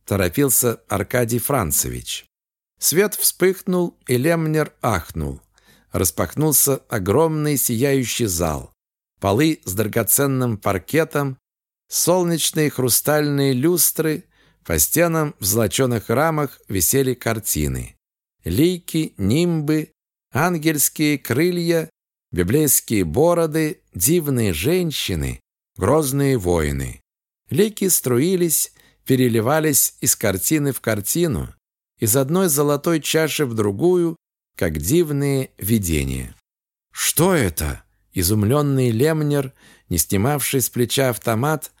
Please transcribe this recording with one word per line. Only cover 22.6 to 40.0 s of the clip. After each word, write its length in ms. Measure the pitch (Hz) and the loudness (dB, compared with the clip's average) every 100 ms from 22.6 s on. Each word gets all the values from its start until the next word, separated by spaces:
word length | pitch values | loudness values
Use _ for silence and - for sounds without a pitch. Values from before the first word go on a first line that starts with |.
| 151 - - 107 85 | 2 0 0 0 0
бороды, 760 | 90 165 170 165 156 156 - _ | 2 2 2 0 0 -4 -6 _
дивные 600 | - 131 175 143 127 107 | -4 0 2 0 0 0
женщины, 840 | 78 113 185 170 131 - 85 67 62 _ _ _ - | 0 0 0 -2 -4 -4 -2 -4 -6 _ _ _ -2
грозные 600 | 95 156 143 139 139 131 | 2 2 2 0 2 0
воины. 640 | 90 87 76 69 65 57 _ _ _ _ - | 2 0 0 -2 -6 -10 _ _ _ _ -6
Лики 380 | 135 214 214 190 | 0 0 0 -2
струились, 880 | - 131 123 170 185 175 - - _ _ _ - | 0 0 2 2 2 0 0 -4 _ _ _ 0
переливались 880 | 131 127 113 113 156 156 135 - - | 2 4 2 2 0 2 0 0 -2
из 140 | 151 - | -4 0
картины 560 | 107 95 - 156 143 | 0 0 0 0 0
в 100 | 120 | -2
картину, 720 | - 107 101 170 175 90 64 - _ _ _ - | -2 -2 -2 0 0 -2 -6 -12 _ _ _ -4
из 160 | 110 131 | 0 2
одной 340 | 135 180 190 | 2 2 2
золотой 500 | 143 147 143 175 165 | 2 0 0 0 -2
чаши 460 | - 160 156 - 139 | 0 0 0 0 -2
в 80 | |
другую, 600 | 110 104 98 170 180 170 160 _ _ _ - | 0 -2 2 2 2 0 -4 _ _ _ -4
как 200 | 92 76 | -4 -2
дивные 720 | 76 165 160 143 143 135 131 - | 0 2 2 0 0 -2 -4 -8
видения. 800 | 98 113 92 78 67 65 62 - _ _ _ _ _ | 0 0 2 -2 -2 -6 -8 -14 _ _ _ _ _
«Что 420 | - - - 180 | -6 -4 2 2
это?» 500 | 170 98 - 73 62 _ _ _ | 4 0 -2 -6 -8 _ _ _
Изумлённый 800 | 98 90 107 104 147 143 135 123 | -4 0 2 2 2 2 2 2
Лемнер, 600 | 113 151 160 147 143 135 - - - - | 2 2 2 0 0 -2 -10 -20 -20 -6
не 80 | |
снимавший 640 | 87 | -4